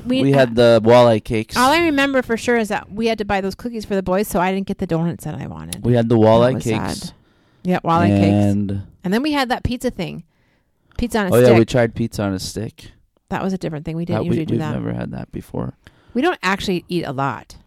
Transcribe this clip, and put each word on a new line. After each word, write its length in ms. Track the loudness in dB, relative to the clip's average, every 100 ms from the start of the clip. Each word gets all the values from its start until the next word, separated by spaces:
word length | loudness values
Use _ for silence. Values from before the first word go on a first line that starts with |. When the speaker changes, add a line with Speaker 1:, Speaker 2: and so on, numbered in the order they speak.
| -4
Speaker 1:
we, 160 | 0
Speaker 2:
We 120 | 2
Speaker 1:
uh, 40 | 4
Speaker 2:
had 180 | 4 4
the 240 | 6 6
walleye 380 | 6 6 6 4
cakes. 340 | 0 -4 -2 0
Speaker 1:
all 140 | 2
I 80 | 2 2
remember 360 | 0 0 0
for 160 | -2 -2
sure 200 | 0 0
is 120 | -2
that 200 | -6 -6
we 160 | -4 -2
had 100 | -2
to 80 | -2
buy 160 | -2
those 120 | -4 -6
cookies 280 | -10 -10
for 120 | -4 -4
the 80 |
boys, 240 | 0 -2 0
so 100 | -2
I 140 | 0
didn't 140 | -2 -4
get 100 | -6
the 100 | -4
donuts 380 | -2 -2 -4 -10
that 100 | -10
I 120 | -12
wanted. 360 | -14 -12 -4 0
Speaker 2:
We 80 |
had 140 | 2 4
the 80 | 4
Speaker 1:
That 60 |
Speaker 2:
walleye 320 | 6 6 4 2
Speaker 1:
was 80 |
Speaker 2:
cakes. 360 | -2 -4 -4 -8
Speaker 1:
sad. 140 | -12 -18 _ _ _ _
Yeah, 160 | -4 -2
walleye 240 | 0 2 4 4
cakes. 360 | 4 4 2
Speaker 2:
And 300 | 0 -2 -6 -10 _
Speaker 1:
And 100 | -4
then 80 | -2
we 100 | 0
had 160 | -2 -2
that 140 | -2
pizza 280 | -4 -4 -6
thing. 320 | -6 -8 -10 -16 _ _ _ _ _ _ -6
Pizza 220 | -2 -2
on 60 | 2
a 80 | 6
Speaker 2:
Oh, 40 |
Speaker 1:
stick. 100 | 6
Speaker 2:
yeah, 80 | 6
we 60 | 4
tried 300 | 2 0 -2
pizza 280 | -6 -4
on 100 | -4
a 60 | -4
stick. 520 | -8 -10 -12 -14 -20 _ _ _ -10
Speaker 1:
That 140 | -6
was 80 | -6
a 60 | -6
different 260 | -6 -8
thing. 140 | -8 -8
We 80 | -4
didn't 140 | -4
Speaker 2:
That 40 | -2
Speaker 1:
usually 140 | -2
Speaker 2:
we, 40 | -2
Speaker 1:
do 80 |
Speaker 2:
we've 60 | -4
Speaker 1:
that. 120 | -4
Speaker 2:
never 200 | -6 -6
had 180 | -6 -8
that 200 | -10 -12
before. 400 | -14 -10 -8 -8 -12 _ _ _
Speaker 1:
We 80 | -4
don't 180 | -2 -2
actually 420 | -4 -4 -4 -6 -4
eat 160 | -6
a 80 | -4
lot. 460 | -4 -4 -6 -12 -20